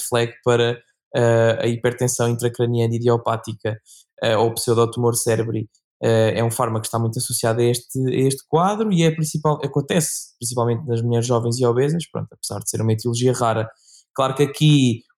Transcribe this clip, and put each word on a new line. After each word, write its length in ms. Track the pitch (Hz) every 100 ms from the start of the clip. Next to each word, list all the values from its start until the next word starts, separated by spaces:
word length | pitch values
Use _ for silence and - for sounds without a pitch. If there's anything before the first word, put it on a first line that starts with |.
| -
flag 240 | 120 113 - 123
para, 340 | 120 117 120 _ _ _ 131
eh, 440 | 117 113 113 113
a 60 | 117
hipertensão 640 | 117 120 120 127 - 120
intracraniana 640 | 117 123 120 120 120 113
idiopática, 840 | 117 120 117 - 113 - 110 107 110 _ - _ -
eh, 160 | 113 107
ou 160 | 113
pseudotumor 640 | 113 - 117 113 120 120 117
cerebri. 520 | - 110 113 113 110 _ _ _
Eh, 340 | 113 110 110 104
é 60 |
um 80 | 117
fármaco 300 | 113 120 110
que 60 | 107
está 120 | 113
muito 180 | 117 120
associado 420 | - - 117 117
a 40 |
este, 360 | 120 120 - 135
a 280 | 131 127 131
este 160 | 135 -
quadro 460 | 156 185 208 214
e 80 | 175
é 80 | 165
principal, 500 | 160 151 160 151 147
acontece 720 | 139 143 139 175 156 - - _
principalmente 480 | 120 123 117 113 120
nas 160 | 117
mulheres 240 | 120 117 117
jovens 340 | 117 120 120
e 60 | 123
obesas, 380 | 120 143 165 151
pronto, 200 | 113 107
apesar 280 | - - 101
de 100 | -
ser 100 | 107
uma 140 | 113
etiologia 400 | 110 120 117 127
rara. 340 | 120 117 110 113 - _ - _
Claro 220 | - 131 -
que 80 |
aqui 580 | 147 - 151 147 127 113 -